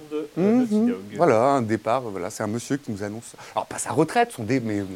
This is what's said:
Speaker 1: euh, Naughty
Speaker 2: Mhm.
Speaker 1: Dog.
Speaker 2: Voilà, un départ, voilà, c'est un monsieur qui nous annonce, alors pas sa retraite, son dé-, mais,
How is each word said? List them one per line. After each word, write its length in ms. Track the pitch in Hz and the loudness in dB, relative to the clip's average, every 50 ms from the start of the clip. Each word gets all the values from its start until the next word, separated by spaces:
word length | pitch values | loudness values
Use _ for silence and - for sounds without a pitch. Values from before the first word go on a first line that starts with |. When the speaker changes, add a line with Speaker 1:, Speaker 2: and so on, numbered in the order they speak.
| 156 151 151 | -12 -10 -8
Speaker 1:
euh, 140 | 151 156 147 - | -8 -8 -6 -2
Naughty 380 | - 180 208 233 254 254 220 208 | 0 2 4 4 4 4 2 2
Speaker 2:
Mhm. 140 | 214 226 240 | 2 2 2
Speaker 1:
Dog. 120 | - - 196 - 208 | 0 -2 -6 -8 -2
Speaker 2:
Voilà, 260 | 202 170 170 120 110 120 | 2 4 6 6 6 6
un 180 | 139 139 135 117 | 4 4 4 2
départ, 400 | 107 110 104 - 110 117 131 127 | 2 0 0 0 0 0 0 0
voilà, 260 | 113 95 95 87 101 | -4 -6 -6 -6 -6
c'est 140 | - - 110 | -6 -4 -4
un 40 | |
monsieur 300 | 104 107 120 - - 143 | -2 -2 -4 -4 -4 -4
qui 160 | 147 - - 110 | -4 -4 -6 -8
nous 100 | 95 104 | -6 -6
annonce, 340 | 104 104 113 - - - - - - - | -8 -8 -10 -12 -16 -18 -20 -14 -8 -6
alors 100 | 107 - | -6 -6
pas 140 | - - - | -6 -6 -8
sa 140 | - - 113 | -6 -2 2
retraite, 400 | 123 160 156 - 240 240 240 - | 2 2 2 4 2 0 0 0
son 120 | - 113 | -6 -4
dé-, 160 | 101 131 135 | -2 0 0
mais, 220 | 113 110 104 101 98 95 95 | 0 0 -2 -2 -4 -4 -8